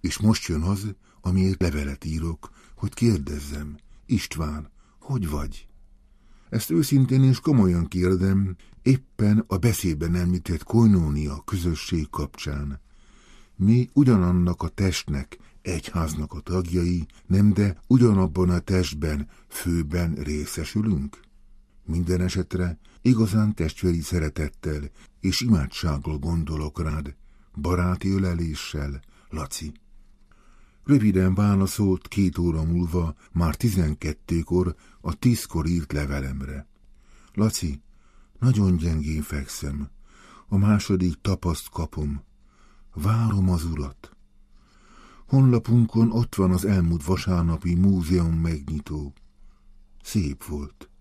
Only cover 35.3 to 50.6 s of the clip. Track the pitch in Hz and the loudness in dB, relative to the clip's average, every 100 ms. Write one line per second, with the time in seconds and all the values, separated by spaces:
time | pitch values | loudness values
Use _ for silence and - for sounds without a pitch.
35.3 | 117 - - 82 87 73 73 71 69 65 | 2 -2 -4 0 -2 -2 -4 -4 -4 -6
36.3 | 67 69 69 - _ - - _ - - | -8 -10 -12 -14 _ -20 -20 _ -20 -12
37.3 | - 110 - 82 69 - - _ - _ | -2 0 0 -6 -6 -14 -20 _ -20 _
38.3 | - 123 104 98 87 85 80 73 78 73 | 0 2 4 4 2 0 -2 -2 -4 -4
39.3 | 71 67 - 71 71 71 - - - - | -8 -8 -10 -8 -8 -10 -14 -20 -20 -20
40.3 | - - 98 101 104 - 92 90 76 - | -20 -2 2 4 2 2 0 0 -2 -4
41.3 | 92 90 82 - - 80 - 73 71 - | -2 -2 -4 -8 -10 -8 -6 -6 -8 -12
42.3 | _ - _ _ _ - - 95 113 113 | _ -20 _ _ _ -18 -4 0 2 2
43.3 | 101 92 87 85 76 69 - - _ _ | 2 2 2 -2 -4 -6 -10 -20 _ _
44.3 | _ - - _ _ _ - - - - | _ -20 -20 _ _ _ -20 -20 -20 2
45.3 | 135 135 120 110 120 113 110 113 110 120 | 6 6 4 4 4 4 4 2 2 -2
46.3 | - 92 90 98 95 85 85 71 92 - | 0 2 2 2 2 2 0 0 -2 0
47.3 | 87 85 82 85 87 98 95 80 90 82 | 0 0 -2 0 2 4 2 2 2 2
48.3 | 82 82 78 69 76 - 76 71 - - | 0 0 -4 -6 -8 -8 -10 -10 -14 -20
49.3 | _ - _ - - - - - 107 76 | _ -20 _ -20 -20 -20 -20 -4 -2 -2
50.3 | 69 - 73 | -6 -10 -10